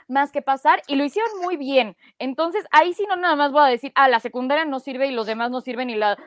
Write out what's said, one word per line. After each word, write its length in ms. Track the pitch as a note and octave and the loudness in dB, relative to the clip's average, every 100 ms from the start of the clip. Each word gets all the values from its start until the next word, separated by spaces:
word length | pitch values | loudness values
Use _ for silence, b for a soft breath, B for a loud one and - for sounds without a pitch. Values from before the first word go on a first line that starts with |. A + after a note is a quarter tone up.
| - | -4
más 240 | C4+ C#4+ | -2 -2
que 100 | D4 | -2
pasar 400 | - C4+ D4 F4+ - | -4 0 2 2 0
y 80 | C#4 | -2
lo 80 | |
hicieron 260 | C#4+ G4+ A4+ G4+ | -2 -2 -4 -4
muy 160 | F4 E4 | -6 -6
bien. 400 | C4+ C4+ A3 - b - | 0 0 0 -4 b -10
Entonces 460 | B3+ C4 E4 F#4+ - | -6 -2 -2 -4 2
ahí 220 | D#4 F4 | 4 4
sí 120 | F4 G#4 | 0 -4
no 80 | F4+ | -2
nada 180 | F4+ D4 | 0 2
más 160 | C#4+ | 2
voy 100 | C#4 | 4
a 40 | C#4+ | 4
decir, 260 | A#3+ C#4 - | 2 -2 2
"Ah, 120 | C4+ | 4
la 140 | A#3 | 4
secundaria 420 | A#3 B3 B3+ D4 | -2 -6 -2 -2
no 160 | D#4+ C4 | -2 -6
sirve 280 | C4+ B3+ C#4 | -8 -4 -2
y 40 | |
los 160 | A#3+ G#3+ | -2 -4
demás 240 | A3 A#3+ | -4 -4
no 80 | B3+ | -6
sirven 300 | B3+ A#3+ B3+ | -8 -8 -6
y 60 | G#3+ | -2
la 220 | G#3 G3+ | -2 -2